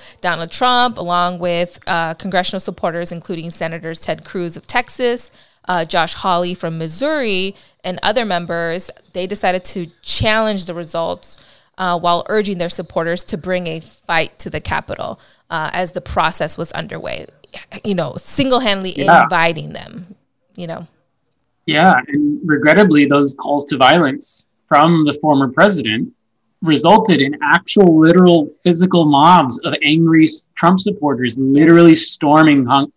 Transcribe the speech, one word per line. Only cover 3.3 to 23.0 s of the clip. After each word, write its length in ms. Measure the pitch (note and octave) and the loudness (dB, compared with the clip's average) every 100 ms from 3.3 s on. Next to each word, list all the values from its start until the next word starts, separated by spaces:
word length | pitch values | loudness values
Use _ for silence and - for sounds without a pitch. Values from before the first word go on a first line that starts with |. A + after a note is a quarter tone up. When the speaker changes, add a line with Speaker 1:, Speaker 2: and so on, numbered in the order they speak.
| E3 E3+ | -10 -10
Speaker 1:
Senators 500 | - E3 E3 D#3+ E3 | -10 -8 -8 -12 -10
Ted 260 | - D#3 - | -8 -8 -10
Cruz 300 | F#3+ F3 E3+ | -8 -8 -10
of 120 | - | -6
Texas, 640 | B3+ B3 - A#3+ B3 - _ _ _ - | -6 -6 -4 -4 -4 -10 _ _ _ -6
uh, 200 | F3+ E3 | -4 -2
Josh 300 | F3+ D#3+ - | -2 -2 -4
Hawley 400 | F#3+ F3 F3+ F3+ | -2 -2 -2 -6
from 240 | E3 D#3+ | -8 -8
Missouri, 760 | D#3+ D#3+ C#4+ D#4 A3+ F#3 F#3+ - _ _ | -8 -6 -4 -4 -2 -2 -4 -8 _ _
and 160 | F3+ F3+ | -12 -4
other 240 | G#3 A3+ G#3+ | -2 -2 -2
members, 640 | F3 E3+ E3+ E3+ F3 - - _ | -4 -4 -6 -4 -6 -10 -16 _
they 140 | F#3 F#3 | -10 -8
decided 360 | G3+ F#3+ F3+ | -4 -2 -2
to 220 | - G3 E3 _ | -6 -10 -12 _
challenge 640 | - - A3 A3 A3 G3+ F3 | -8 -4 0 0 0 -4 -8
the 80 | |
results, 640 | E3+ E3 E3 E3 F3+ - - _ _ _ - | -10 -8 -6 -6 -8 -12 -20 _ _ _ -8
uh, 200 | F#3 F3 | -4 -2
while 260 | F3 F3 - | 0 0 0
urging 280 | A3 G3+ F3+ | -2 -2 -4
their 100 | E3+ | -6
supporters 560 | - E3+ E3+ E3 F3+ - | -6 -6 -6 -4 -4 -6
to 120 | F#3 | -10
bring 300 | F3+ F3+ E3+ | -6 -6 -6
a 120 | D#3+ | -10
fight 600 | - _ - E3 D#3 - | -14 _ -2 -2 -2 -6
to 100 | E3 | -10
the 100 | D3+ | -8
Capitol, 600 | - - - - - - _ _ _ | -6 -6 -6 -10 -10 -12 _ _ _
uh, 180 | E3 D#3 | -8 -6
as 200 | F3 F3+ | -6 -6
the 100 | F3+ | -8
process 560 | - F#3 D#3+ - D3+ - | -6 -4 -2 -4 -6 -6
was 140 | E3+ | -8
underway, 560 | - - - - A#1+ - _ _ - - - | -10 -12 -12 -10 -12 -14 _ _ -20 -20 -10
you 100 | G#3+ | -4
know, 220 | F3+ D3 - | -4 -4 -8
single-handedly 840 | - - C4+ B3 A#3+ G3 F#3+ - | -6 -2 0 0 0 -2 -4 -2
Speaker 2:
Yeah. 200 | C#3+ E3 | 4 4
Speaker 1:
inviting 500 | A#2+ F3 E3+ D#3+ D3 | 4 0 0 -2 -10
them, 420 | - - - F#3 - _ _ _ - | -14 -16 -18 -20 -20 _ _ _ -18
you 100 | E3+ | -14
know. 220 | E3 E3+ _ _ _ _ _ _ _ - | -14 -16 _ _ _ _ _ _ _ -2
Speaker 2:
Yeah, 260 | D3+ F#3 B2+ - | 4 6 4 2
and 320 | C#3+ D3 - | 0 0 -2
regrettably, 600 | D#3+ D3 D3+ F3 G3 D3 | -2 2 4 6 6 4